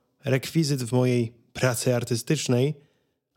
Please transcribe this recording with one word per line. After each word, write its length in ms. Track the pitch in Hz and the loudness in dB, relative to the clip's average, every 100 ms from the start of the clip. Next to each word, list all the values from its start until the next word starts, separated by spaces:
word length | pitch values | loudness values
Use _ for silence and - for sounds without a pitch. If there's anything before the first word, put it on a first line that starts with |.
| _ _ 123 | _ _ -2
rekwizyt 580 | 131 - 165 143 139 | -2 0 0 0 -2
w 80 | 117 | 0
mojej 420 | 127 127 123 113 - _ | 2 2 2 -2 -6 _
pracy 420 | - 127 117 131 120 | -2 0 0 0 0
artystycznej, 800 | - 113 - 143 - 123 139 151 _ _ _ _ _ | -2 -4 -2 -2 2 2 0 -4 _ _ _ _ _